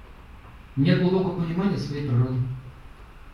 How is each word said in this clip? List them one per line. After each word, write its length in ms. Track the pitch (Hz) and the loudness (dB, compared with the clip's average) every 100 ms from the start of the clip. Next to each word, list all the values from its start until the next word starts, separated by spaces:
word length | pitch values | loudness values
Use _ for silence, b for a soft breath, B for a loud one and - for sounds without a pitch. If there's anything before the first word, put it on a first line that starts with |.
| - - - - - - - 135 | -20 -20 -20 -20 -20 -20 -6 2
Нет 260 | 156 - | 4 6
глубокого 400 | 180 185 185 170 | 4 4 2 -2
понимания 360 | 165 175 202 135 | -2 0 0 0
своей 300 | 143 147 147 | -4 -4 0
природы. 280 | 120 127 127 - - - - - - - - - | 2 2 0 -4 -6 -12 -16 -18 -18 -18 -18 -20